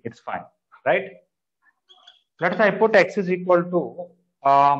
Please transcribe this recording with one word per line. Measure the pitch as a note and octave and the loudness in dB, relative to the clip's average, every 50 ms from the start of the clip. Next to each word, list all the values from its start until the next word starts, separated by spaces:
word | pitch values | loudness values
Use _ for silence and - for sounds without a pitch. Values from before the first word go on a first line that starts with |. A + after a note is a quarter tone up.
| - | -16
It's | A#2 A#2 _ | -16 -16 _
fine, | _ - G#2 F2+ F2 - _ _ _ _ _ - - | _ -12 -12 -12 -12 -16 _ _ _ _ _ -8 -4
right? | C3 D#3+ G3 G3 - - - _ _ _ _ _ _ _ _ _ _ _ _ _ _ _ _ _ _ - _ _ _ _ - | -2 -2 -2 -4 -8 -16 -20 _ _ _ _ _ _ _ _ _ _ _ _ _ _ _ _ _ _ -20 _ _ _ _ -4
Let | D#3 F3+ F#3 | -4 -4 0
us | - | 0
say | A3 G3+ | 0 0
I | |
put | F#3+ G3+ A3 A3 A3 | 0 0 0 2 4
x | G3+ F3 F3 - G#3+ | 4 2 2 0 -6
is | G3 F3 | -4 -4
equal | F#3 F3+ F3+ F3+ F3+ F3 F3 | -4 -4 0 2 2 2 0
to, | F3 F3 F3 D3 A#2 A#2 E3+ F3 - _ _ _ _ _ _ - C#3 | 0 -4 -4 -4 -6 -8 -14 -16 -18 _ _ _ _ _ _ 0 2
uh, | C#3 C#3 C#3+ C#3+ C#3+ C#3 | 4 4 4 4 2 0